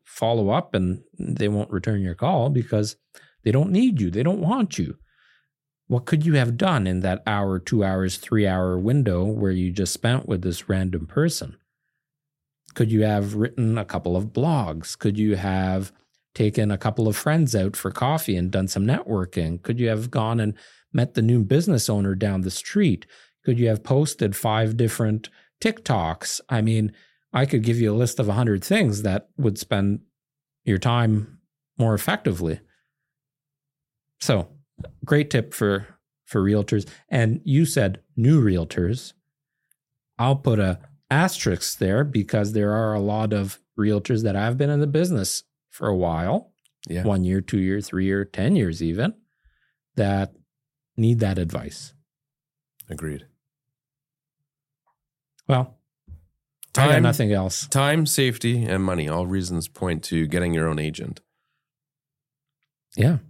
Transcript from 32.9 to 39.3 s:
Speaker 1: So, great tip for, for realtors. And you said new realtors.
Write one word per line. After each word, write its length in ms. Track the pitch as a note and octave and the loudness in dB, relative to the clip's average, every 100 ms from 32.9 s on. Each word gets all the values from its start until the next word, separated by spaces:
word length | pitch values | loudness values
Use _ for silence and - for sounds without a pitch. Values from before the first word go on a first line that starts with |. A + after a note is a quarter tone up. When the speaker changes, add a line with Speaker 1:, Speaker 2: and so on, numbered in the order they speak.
| _ _ _ _ _ _ _ _ _ _ _ _ - | _ _ _ _ _ _ _ _ _ _ _ _ -8
Speaker 1:
So, 300 | - G#2 F2+ - _ - - - | 0 0 0 -12 _ -20 -18 -10
great 260 | C3 D3 D3 | 0 2 2
tip 220 | B2 A2 | -2 -2
for, 340 | - G#2 G2 G2+ - _ _ - | -2 0 0 -4 -20 _ _ -4
for 160 | A2 | 0
realtors. 460 | G2 G#2 - G#2+ - - - | 2 2 0 -2 -4 -14 -4
And 320 | B2 A2+ A2+ | 0 2 0
you 200 | - C#3 D#3+ | 2 2 2
said 360 | C#3 G2 F#2+ _ - | 2 0 -2 _ 0
new 240 | A#2+ D#3 | 4 6
realtors. 720 | G#2+ F2+ D#2+ - F2 B2 - - _ | 4 2 -2 -2 -2 -2 -8 -20 _